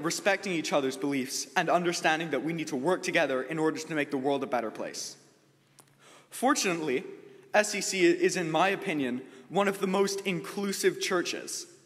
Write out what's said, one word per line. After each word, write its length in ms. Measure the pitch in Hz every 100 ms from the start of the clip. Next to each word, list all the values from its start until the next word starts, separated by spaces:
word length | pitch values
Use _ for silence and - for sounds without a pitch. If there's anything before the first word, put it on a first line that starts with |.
respecting 500 | 160 165 208 190 202
each 220 | 170 151
other's 240 | 156 135 131
beliefs 500 | 143 139 - - - 185
and 140 | 160
understanding 640 | 170 175 170 170 156 165
that 120 | 135
we 80 | 151
need 160 | 170 151
to 80 | 135
work 280 | 143 175
together 400 | 180 170 143 131
in 140 | 131 160
order 220 | 156 139
to 160 | - 156
make 160 | 143
the 60 | 139
world 260 | 139 139
a 40 | 135
better 220 | 120 110
place. 440 | 107 85 - - - - _ _ _ _ - _ _ - - -
Fortunately, 760 | - 254 294 196 165 156 131 - - - - -
S 180 | 202 208
C 80 | 202
C 260 | - 185 170
is, 300 | 170 180 175
in 160 | 160
my 180 | 160 190
opinion, 520 | 190 196 156 127 123 - - -
one 220 | 180 202
of 100 | 190
the 80 | 190
most 320 | 196 196 -
inclusive 760 | 196 170 - 202 202 190 190 -
churches. 680 | - 180 - 101 - - - -